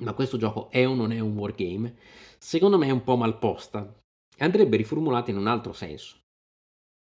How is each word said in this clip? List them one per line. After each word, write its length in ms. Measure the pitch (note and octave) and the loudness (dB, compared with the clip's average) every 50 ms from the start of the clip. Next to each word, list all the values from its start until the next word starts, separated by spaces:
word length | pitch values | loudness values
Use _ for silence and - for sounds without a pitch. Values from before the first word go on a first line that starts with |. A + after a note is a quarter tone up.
"Ma 120 | - A2+ G#2+ | -10 -8 -4
questo 240 | - C3+ B2 - | -4 -4 -4 -2
gioco 320 | A2+ A2 A2 A2 A2 - - | -2 -2 -2 -2 -4 -8 0
è 160 | - B2+ B2+ | 2 2 4
o 80 | C3 C3 | 4 2
non 180 | B2 A2+ A2 | 0 -2 -2
è 80 | A2+ A2+ | -2 -2
un 160 | A2 G#2+ G#2+ | -4 -4 -2
wargame?" 600 | G#2 G2+ G2+ G2 - F#2+ F2 F2+ G2+ A#2 A#2 A#2+ - - - - - - - - | -4 -4 -6 -4 -4 -4 -4 -4 -4 -6 -8 -8 -14 -20 -20 -20 -20 -20 -20 -20
Secondo 400 | _ - - - E3 F#3 G#3 G3+ | _ -8 -4 0 2 4 6 6
me 100 | F3 D3 | 4 4
è 40 | C3+ | 2
un 120 | C3 B2+ - | 2 0 2
po' 120 | C3 B2+ | 2 2
mal 240 | A#2+ A#2 A2 A2 - | 2 2 0 -2 -2
posta 580 | - G#2+ F2+ - - - - G#2+ G2+ G2+ - _ _ _ _ _ _ _ _ | -2 -2 -2 -4 -8 -10 -10 -10 -10 -12 -16 _ _ _ _ _ _ _ _
e 80 | - C#3 | -2 0
andrebbe 340 | F3 F3+ G#3 G3+ B2 A2 | 2 4 4 6 6 4
riformulata 540 | G#2+ A2 - D3+ D3+ D#3+ D3 B2 A#2+ A#2+ - | 2 2 0 -4 -2 0 0 0 0 0 -2
in 60 | G2+ | -4
un 100 | G2 G2 | -2 0
altro 240 | A2 A#2+ G#2+ - F#2 | 0 0 -2 -4 -8
senso. 460 | E2 - - D#2+ D2+ - - - - _ _ _ _ _ _ _ _ _ _ _ _ _ _ _ _ _ _ | -10 -10 -12 -12 -12 -14 -16 -20 -20 _ _ _ _ _ _ _ _ _ _ _ _ _ _ _ _ _ _